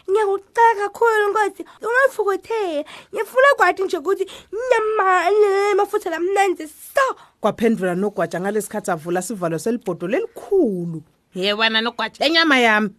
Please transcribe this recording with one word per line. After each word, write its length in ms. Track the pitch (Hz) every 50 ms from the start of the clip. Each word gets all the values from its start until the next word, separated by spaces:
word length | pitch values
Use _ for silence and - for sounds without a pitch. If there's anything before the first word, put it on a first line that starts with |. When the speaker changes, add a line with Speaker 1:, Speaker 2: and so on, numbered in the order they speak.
| _ -
Speaker 1:
ngiyakucela 680 | 381 440 440 392 392 392 - _ _ - 466 453 453
kakhulu 540 | 403 415 403 403 - 453 466 440 427 415 415
nkosi, 360 | 370 440 415 392 392 - 330 - - -
ungafukutheli. 1040 | - 427 480 523 539 523 - - 403 403 392 370 - - 453 440 403 349 311 285 302 - - - - _ -
Ngifuna 340 | 403 440 - - 508 523 571 539
kwathi 280 | - 392 359 359 359 381
nje 140 | 359 - 339
ukuthi 300 | 269 339 392 359 381 - - - - _
nyama, 1200 | - 427 508 508 494 453 440 440 440 427 370 370 359 370 330 359 403 427 415 403 392 392 403 415 403
mafutha 340 | 381 403 403 - 403 - 370
lamnanzi 580 | 330 320 339 370 392 403 392 403 339 - 311 302
so." 480 | - - - - - 554 539 508 - - - _ _ _
Speaker 2:
Kwaphendula 540 | - 208 - - 214 226 226 175 185 185 180
Nogwaja 440 | 180 196 208 196 196 170 170 - 170
ngalesi 300 | 180 202 208 214 202 -
khathi 220 | - 208 196 208
avula 300 | 180 160 147 175 175 180
sivalo 380 | 180 - 233 190 180 165 165 160
selibhodo 480 | - 226 240 240 - 196 175 170 175 175
lelikhulu. 960 | 233 381 466 - - - - - 403 381 320 220 190 180 170 170 160 156 147 _ _ _ _ _ _
"Ye 200 | 185 185 202 208
wena 280 | 214 226 226 220 220
Nogwaja, 340 | 226 240 233 - 220 220 - -
le 100 | 285 294
nyama 300 | 330 330 330 320 277 254
yami, 300 | 240 226 214 214 214 202 -